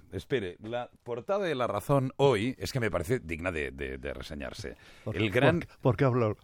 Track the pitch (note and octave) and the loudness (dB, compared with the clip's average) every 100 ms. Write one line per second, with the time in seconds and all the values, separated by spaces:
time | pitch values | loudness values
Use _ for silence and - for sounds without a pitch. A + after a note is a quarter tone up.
0 | - F#2 - C3 F#2 - G#2+ A#2+ A#2+ - | -10 -10 -2 -2 -2 -8 -8 -8 -8 -12
1 | - A#2+ A#2+ G3+ F3+ C3 A#2 G2+ - C#3 | -8 -6 -2 0 0 0 0 0 2 2
2 | C3 - C#3+ G#2+ A#2+ - F#2+ C3 A2+ F2 | 2 4 4 6 2 -2 -4 -2 0 0
3 | D#2 - D#2+ D#2+ F2+ D#2+ C2+ C2+ C2+ C2 | 0 -2 -2 -4 -2 -2 -4 -6 -8 -6
4 | C#2 C2 - D2+ B1+ - B1 A1+ - - | -8 -8 -10 -8 -8 -8 -12 -12 -18 -12
5 | G#2+ F#2+ G#2+ A#2+ C#3+ E3 - - C3+ A2 | -6 -2 0 4 4 4 -2 0 2 4
6 | C3+ B2 A2 - | 4 4 2 0